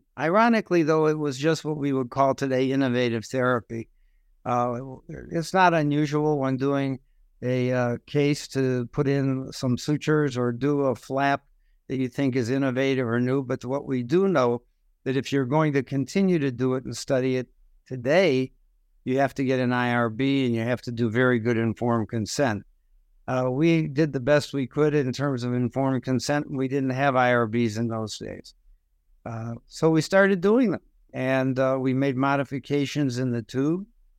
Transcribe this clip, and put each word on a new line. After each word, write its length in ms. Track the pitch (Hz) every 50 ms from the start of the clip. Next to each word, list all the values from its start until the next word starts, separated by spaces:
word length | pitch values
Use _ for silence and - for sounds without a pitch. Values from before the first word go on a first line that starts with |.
| _ _ _
Ironically, 640 | 123 143 160 185 214 226 240 226 214 - - 180 170 156
though, 240 | 147 160 156 156
it 120 | 156 156 156
was 180 | 147 147 127
just 260 | 131 143 165 160 - -
what 140 | 151 151
we 160 | 139 139 143 135
would 160 | 131 127 120
call 260 | - 139 139 135 131
today 360 | - 139 135 131 127 135 127
innovative 540 | 135 139 139 127 120 123 123 120 117 113 107
therapy. 640 | - - 131 123 127 127 117 - - 117 117 110 - _ _ _ _ _ _ _ _ _ _ -
Uh, 340 | 117 120 120 120 123 120 120 135 135 131 - - - 156 131 120 -
it's 220 | 165 165 156 - -
not 200 | 190 185 175 165
unusual 680 | 160 147 147 143 147 151 139 147 151 151 151 151 143
when 180 | 135 135 131
doing 420 | 127 135 139 139 139 143 135 135 123 _ _ _ _ _ _ _ _
a, 300 | 123 123 127 127 123 127
uh, 260 | 127 127 123 120 120 120 -
case 420 | - - 147 143 147 147 - - -
to 380 | - 135 135 131 127 123 120
put 200 | 120 - 143 143
in 440 | 135 139 139 135 135 131 131 131 -
some 260 | - - 135 127 123
sutures 600 | 120 - - 151 139 - 151 156 151 147 139 120
or 140 | 123 123 120
do 300 | 117 117 131 147 147 143
a 140 | 139 131 117
flap 480 | - - - 131 135 139 139 139 135 - _ _ _ _ _ _ _ _
that 100 | - -
you 100 | 131 131
think 280 | 123 - - 139 135 123
is 140 | 131 117 113
innovative 580 | 131 135 139 135 123 131 135 135 135 131 127
or 120 | 113 117 120
new. 240 | 123 127 131 139 131
But 200 | 123 131 123 -
what 220 | 123 135 139 113
we 180 | - 131 127 120
do 240 | 120 160 185 196
know 360 | 196 175 131 127 120 120 120 - _ _ _ _ _ _ _ -
that 120 | 135 131
if 160 | 139 - -
you're 140 | 139 139 131
going 260 | 120 143 156 156 151 139
to 100 | 139 123
continue 560 | - 139 139 135 - - 196 196 185 180 160
to 120 | 139 139
do 220 | 120 117 131 127 127
it 100 | 131 -
and 140 | 131 120
study 400 | - - - 139 127 127 131 127
it 100 | 127 123 - _ _ _ _ _ _ _
today, 680 | - 135 127 117 131 156 185 196 160 131 131 127 127 - _ _ _ _ _ _ _ _ _ -
you 160 | 131 127 139
have 160 | 139 127 -
to 80 | - 139
get 160 | 127 131 127
an 120 | 127 123
I 220 | 123 123 123 120 120
R 160 | 120 120 113
B 380 | 110 113 135 139 139 139 131
and 80 | 120 117
you 60 | 113
have 200 | 113 123 123 -
to 100 | - 123
do 200 | 120 110 120 110
very 260 | 107 123 127 127 123
good 200 | 117 107 120 117
informed 520 | 110 117 113 104 - 117 120 117 117 104 -
consent. 540 | 120 117 104 - - - 143 120 104 98 - - _ _ _ _ _ _ _ _ _ _ _
Uh, 220 | - 131 127 127 127
we 360 | 127 139 160 170 165 160 156
did 260 | 151 135 151 160 147 135
the 60 | 135
best 320 | 120 139 147 147 - -
we 140 | - 139 131
could 300 | - - 147 151 151 143
in 160 | 151 135 131
terms 320 | 120 - 139 143 135 120 120
of 100 | 123 123
informed 500 | 123 123 117 - 131 135 135 131 123 -
consent. 460 | 143 131 120 - - 143 147 151 -
We 180 | 147 131 135
didn't 220 | 127 135 139 135 131
have 260 | 127 131 143 143 127
I 200 | 127 127 123 123
R 120 | 120 117
Bs 300 | 107 110 120 120 110 101
in 100 | 113 117
those 300 | 113 113 110 110 104 -
days. 380 | - 110 101 - - - - - _ _ - - _ _ _ _ _ _ _ _ _ -
Uh, 320 | 117 117 113 113 117 117 117 -
so 240 | _ - - 156 160
we 100 | 160 156
started 400 | 151 - 196 190 196 190 202 175
doing 300 | 170 202 220 262 262 202
them, 100 | 143 - - _ _ _ _ _ -
and, 460 | 127 127 131 135 131 131 135 127 131
uh, 180 | 135 131 135 135
we 140 | 131 131 127
made 220 | 131 139 139 127
modifications 1040 | 127 139 139 139 139 135 - 147 135 - - 143 143 139 131 - 151 147 131 120 123
in 100 | 131 127
the 120 | 120 117 110
tube. 420 | - - 127 139 151 170 185 208 - _ _ _ _ _